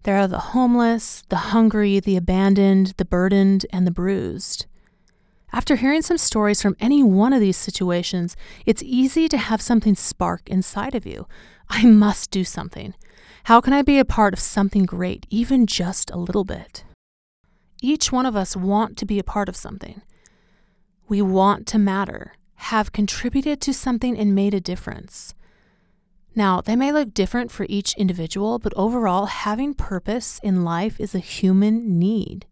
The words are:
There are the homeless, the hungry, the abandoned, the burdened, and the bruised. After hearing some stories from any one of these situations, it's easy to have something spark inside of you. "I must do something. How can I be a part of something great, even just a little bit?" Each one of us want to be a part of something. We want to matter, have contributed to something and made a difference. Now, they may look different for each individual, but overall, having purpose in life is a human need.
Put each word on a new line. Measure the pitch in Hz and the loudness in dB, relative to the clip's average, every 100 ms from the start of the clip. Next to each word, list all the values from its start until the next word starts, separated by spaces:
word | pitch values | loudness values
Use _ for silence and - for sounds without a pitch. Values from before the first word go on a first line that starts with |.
There | - 196 | 0 0
are | 190 | 0
the | - | -2
homeless, | - 247 247 240 233 233 - - - | -2 0 2 4 2 2 0 -2 -2
the | 175 - | -6 0
hungry, | 226 220 214 208 196 | 4 4 4 2 2
the | 196 185 | 2 0
abandoned, | 175 185 196 202 196 190 190 - | 2 2 4 4 4 4 2 -2
the | |
burdened, | 175 180 185 196 196 196 - | -2 0 2 4 4 2 -2
and | 180 | -2
the | 180 | 0
bruised. | 175 180 196 87 170 - - - - _ _ _ _ _ _ - | 0 -4 -4 -4 -6 -8 -8 -14 -20 _ _ _ _ _ _ -8
After | 226 381 | -6 0
hearing | 254 262 311 | 0 2 0
some | - 339 | 0 0
stories | - 220 208 208 | 2 2 2 2
from | 202 - | 0 0
any | 233 285 | 2 6
one | 247 190 233 | 6 6 4
of | 269 | 4
these | 202 185 | 2 0
situations, | - - 180 175 175 180 175 - - - | -4 -4 -2 -2 -2 -4 -6 -8 -16 -6
it's | - 214 | 0 0
easy | 254 254 262 330 320 | 0 0 2 2 0
to | 262 | 0
have | - 220 | 0 -2
something | - 233 214 | 2 2 2
spark | 190 - - 175 175 - | 2 0 0 -4 -4 -4
inside | 185 180 202 202 | -2 -2 -4 -6
of | 233 | -6
you. | - - - - - _ - | -8 -14 -16 -18 -20 _ -6
"I | - | 6
must | 233 214 208 - - | 8 8 6 2 -2
do | 190 | -4
something. | 180 - - - - - - _ - - | -4 -6 -10 -12 -14 -16 -20 _ -20 -12
How | - 233 | 4 4
can | 254 | 6
I | 277 | 2
be | 277 277 | 4 4
a | |
part | 254 - 208 | 2 2 2
of | 190 | 2
something | - - 196 208 185 | 0 2 2 2 0
great, | 180 180 - - | -2 -8 -8 -6
even | 208 233 262 214 | -4 0 2 2
just | - 180 190 - | 0 -4 -4 -4
a | 175 | -6
little | 175 202 | -4 -4
bit?" | 190 - - - - _ _ _ _ _ _ _ _ - | -4 -8 -14 -20 -20 _ _ _ _ _ _ _ _ -6
Each | 247 311 - | -2 -2 0
one | 254 | 0
of | 254 | 0
us | 208 185 | -2 -2
want | 190 185 208 220 - | -2 0 0 -2 -6
to | |
be | 208 202 | -4 -4
a | |
part | - 208 196 | -4 -6 -6
of | |
something. | 180 - 190 - 202 _ _ _ _ _ _ _ _ _ _ _ | -8 -12 -12 -16 -18 _ _ _ _ _ _ _ _ _ _ _
We | 202 | -2
want | 196 190 196 - 220 | 2 2 2 2 -2
to | 220 | 0
matter, | 196 190 196 - - _ _ _ | 0 0 -6 -10 -16 _ _ _
have | - 226 208 | -4 -2 -2
contributed | - 202 - 247 277 302 285 | -2 -4 -4 -2 -2 -2 -4
to | - | -2
something | 262 262 240 247 226 | -2 -2 -2 -2 0
and | 208 | 0
made | 196 202 | 2 2
a | 202 | -2
difference. | 180 185 - - 190 - - - - _ _ _ _ _ _ _ _ | -4 -8 -10 -14 -12 -10 -10 -12 -20 _ _ _ _ _ _ _ _
Now, | 214 196 185 | -2 0 0
they | - 233 | 0 0
may | 277 | 2
look | 294 254 | 0 -2
different | - 185 240 240 | -2 -2 -2 -6
for | - 202 | -8 -4
each | 202 196 - | -4 -4 -2
individual, | 190 175 165 190 208 240 | -2 -2 -8 -4 -4 -4
but | - - | -4 -2
overall, | 208 247 220 180 | -2 0 0 0
having | 202 - 208 220 285 | -2 -6 -4 -4 -4
purpose | 277 - 185 - 220 - - | -4 -6 -6 -4 -6 -4 -4
in | 202 185 | 0 0
life | 170 170 214 - | 0 -2 -4 -6
is | 208 | -6
a | 190 | -6
human | - - 190 190 208 226 226 170 | -8 -2 2 4 4 0 0 0
need. | 185 220 - 185 - | 0 -2 -6 -12 -18